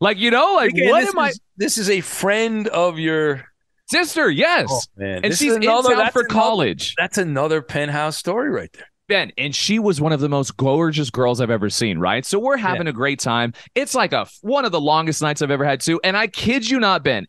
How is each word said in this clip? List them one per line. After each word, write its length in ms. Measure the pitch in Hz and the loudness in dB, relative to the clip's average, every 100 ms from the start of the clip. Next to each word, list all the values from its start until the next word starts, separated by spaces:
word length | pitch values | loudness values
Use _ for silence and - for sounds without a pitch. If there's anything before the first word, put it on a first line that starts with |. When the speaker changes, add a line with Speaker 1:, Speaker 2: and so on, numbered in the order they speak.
Speaker 1:
Like, 180 | 202 196 | -2 2
you 120 | 233 | 2
know, 220 | 240 359 | 4 4
like, 160 | 370 226 | 4 2
Speaker 2:
Again, 180 | 170 - | 2 4
Speaker 1:
what 100 | 320 | 4
Speaker 2:
this 80 | 392 | 2
Speaker 1:
am 40 | 359 | 0
I 100 | 285 | -2
Speaker 2:
is, 100 | 226 _ 185 | -4 _ -6
this 220 | 254 226 | -4 -2
is 100 | 196 | 0
a 100 | 196 | 0
friend 680 | - - 190 214 226 220 208 | -2 -4 0 0 0 -2 -2
of 300 | 170 180 160 | 0 0 0
your 460 | 160 156 151 131 - _ _ _ - | -2 0 0 -2 -8 _ _ _ -4
Speaker 1:
Sister, 400 | 320 339 330 294 | -2 0 0 0
yes. 400 | 247 320 330 117 | 2 2 2 0
Speaker 2:
Oh, 100 | 127 - - | -2 -4 -8
man. 240 | 98 92 | -6 -2
Speaker 1:
And 100 | 98 | -2
Speaker 2:
This 60 | 175 | 0
Speaker 1:
she's 140 | 294 | 0
Speaker 2:
is 40 | 226 | 2
Speaker 1:
in 60 | |
Speaker 2:
another, 280 | 214 233 254 | 2 4 4
Speaker 1:
town 80 | 226 | 2
Speaker 2:
that's 140 | 226 | 2
Speaker 1:
for 80 | 247 | 0
Speaker 2:
another, 140 | 233 | 0
Speaker 1:
college. 600 | 214 226 208 117 - - - | 2 2 2 0 -2 -6 -4
Speaker 2:
that's 200 | 185 208 | -4 -2
another 440 | 170 135 156 156 | -2 0 0 -2
penthouse 540 | - 147 147 147 156 - | -2 -4 -4 -2 -4 -4
story 340 | 175 220 294 | -4 -4 -2
right 200 | 107 151 | -4 -8
there. 140 | - - _ - | -16 -20 _ -2
Speaker 1:
Ben, 220 | 196 143 - | -2 -2 -4
and 160 | 143 | -4
she 240 | 131 - 220 | -2 0 0
was 220 | 208 143 | 2 0
one 120 | 160 | 0
of 60 | 147 | 0
the 100 | 147 | 0
most 280 | 143 135 - | 0 -2 0
gorgeous 520 | 135 151 165 151 131 | 2 2 2 0 -2
girls 300 | 127 123 120 | 0 0 2
I've 100 | 117 | 0
ever 180 | 110 101 | 0 -2
seen, 300 | - 113 82 | 0 -2 0
right? 260 | 90 117 - | 0 -2 -2
So 140 | 202 | -2
we're 160 | 254 269 | 0 0
Speaker 2:
Yeah. 80 | 190 | -2
Speaker 1:
having 220 | 175 160 | -2 -4
a 40 | |
great 280 | 117 139 139 | -2 -4 -2
time. 320 | 127 117 120 - - 254 | 0 0 0 -6 -6 -4
It's 180 | 285 | -2
like 180 | 254 190 | 0 0
a, 140 | 123 98 - | 0 -4 -8
one 220 | 208 277 | -2 0
of 80 | 233 | 0
the 80 | 170 | 0
longest 420 | 147 156 160 147 | 2 2 0 -2
nights 180 | 151 147 | -2 -2
I've 120 | 143 | -2
ever 120 | 139 | 0
had, 160 | 143 131 | 0 0
too. 200 | 160 170 | 0 0
And 140 | 185 202 | 0 0
I 100 | 226 | -2
kid 420 | - 220 262 220 | -2 -2 0 0
you 120 | 262 | 0
not, 240 | 208 175 | 2 2
Ben, 200 | 139 107 | 0 -2